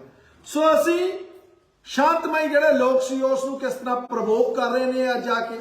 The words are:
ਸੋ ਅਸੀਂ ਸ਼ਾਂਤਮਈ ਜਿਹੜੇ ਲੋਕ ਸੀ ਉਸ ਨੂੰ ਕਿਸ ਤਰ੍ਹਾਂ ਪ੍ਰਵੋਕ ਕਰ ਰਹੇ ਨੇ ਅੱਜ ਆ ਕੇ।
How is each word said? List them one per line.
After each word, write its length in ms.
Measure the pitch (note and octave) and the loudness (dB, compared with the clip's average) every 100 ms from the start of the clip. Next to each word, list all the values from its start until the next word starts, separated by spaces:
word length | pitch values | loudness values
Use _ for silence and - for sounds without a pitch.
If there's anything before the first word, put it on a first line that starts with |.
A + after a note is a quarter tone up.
| - _ _ _ - | -18 _ _ _ -8
ਸੋ 280 | D4 D#4 | 0 2
ਅਸੀਂ 400 | D4+ E4 F4 F#4 F#4+ - - _ _ _ _ | 4 2 0 -2 -6 -14 -20 _ _ _ _
ਸ਼ਾਂਤਮਈ 640 | - - D4+ E4 D#4+ D#4 D4+ | -8 0 2 2 0 -2 0
ਜਿਹੜੇ 260 | D4 D#4 | 2 4
ਲੋਕ 280 | C4 B3+ C4 | 4 4 2
ਸੀ 200 | C4 C4 | 0 -2
ਉਸ 240 | C4 C4 C4+ | 0 0 -2
ਨੂੰ 140 | C#4 | -6
ਕਿਸ 140 | C4 | -6
ਤਰ੍ਹਾਂ 220 | - B3 B3 | -6 -4 -6
ਪ੍ਰਵੋਕ 600 | - A3+ G#3 A3+ B3+ B3+ | -4 -6 0 2 2 0
ਕਰ 160 | A#3+ | 0
ਰਹੇ 140 | B3+ B3+ | 0 0
ਨੇ 260 | B3+ B3+ | 0 0
ਅੱਜ 180 | A#3+ A#3+ | -2 -2
ਆ 120 | A#3 | -2
ਕੇ। 180 | A3+ A3+ | -2 -10